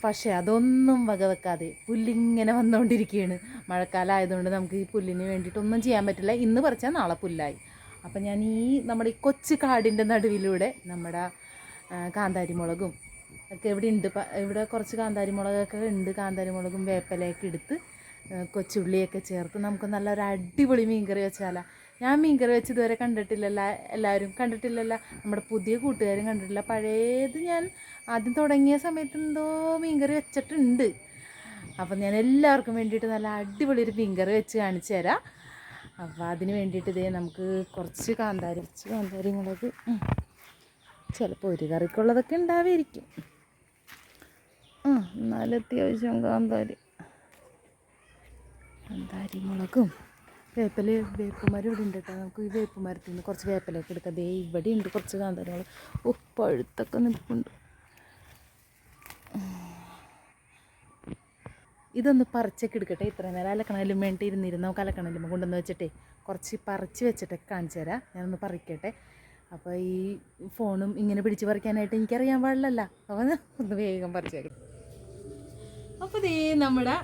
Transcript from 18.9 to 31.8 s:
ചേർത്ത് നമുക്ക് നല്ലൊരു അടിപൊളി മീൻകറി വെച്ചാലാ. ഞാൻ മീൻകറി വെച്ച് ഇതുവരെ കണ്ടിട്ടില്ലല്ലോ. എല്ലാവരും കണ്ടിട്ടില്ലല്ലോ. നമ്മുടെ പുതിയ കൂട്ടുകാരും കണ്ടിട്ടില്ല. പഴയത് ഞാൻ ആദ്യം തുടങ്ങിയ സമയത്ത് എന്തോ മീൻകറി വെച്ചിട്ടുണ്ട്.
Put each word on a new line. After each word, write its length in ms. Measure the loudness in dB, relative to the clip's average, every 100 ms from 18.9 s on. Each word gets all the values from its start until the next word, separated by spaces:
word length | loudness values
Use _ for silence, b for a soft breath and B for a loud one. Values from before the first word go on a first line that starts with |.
| 2 0 -4
ചേർത്ത് 400 | -6 -6 -4 -4
നമുക്ക് 280 | -4 -4 -2
നല്ലൊരു 340 | -2 0 0
അടിപൊളി 640 | 0 -2 -2 2 6 6
മീൻകറി 360 | 4 0 0 0
വെച്ചാലാ. 440 | -2 -2 -6 -6 -10 B B B
ഞാൻ 200 | 4 6
മീൻകറി 300 | 6 6 6
വെച്ച് 200 | 4 2
ഇതുവരെ 220 | 0 2
കണ്ടിട്ടില്ലല്ലോ. 680 | 2 0 0 -2 -2 0 0 -2 -4 -8
എല്ലാവരും 440 | -2 2 2 0 -2
കണ്ടിട്ടില്ലല്ലോ. 560 | -2 -2 -4 -2 -2 -4
നമ്മുടെ 460 | -6 -10 -4 -4 -2
പുതിയ 260 | -2 0 0
കൂട്ടുകാരും 500 | 0 2 2 2 0
കണ്ടിട്ടില്ല. 340 | -4 -2 -4
പഴയത് 760 | -2 -2 0 2 2 2 0 -2
ഞാൻ 320 | -2 -2 -2 B B B -4
ആദ്യം 240 | -2 0
തുടങ്ങിയ 440 | 2 4 6 6 6
സമയത്ത് 400 | 2 -2 -4 -4
എന്തോ 600 | -2 -2 -2 -2 0 0
മീൻകറി 360 | 0 2 2
വെച്ചിട്ടുണ്ട്. 800 | 0 -2 -6 -2 2 4 6 2 0 -18 B B B B -18 -14 -8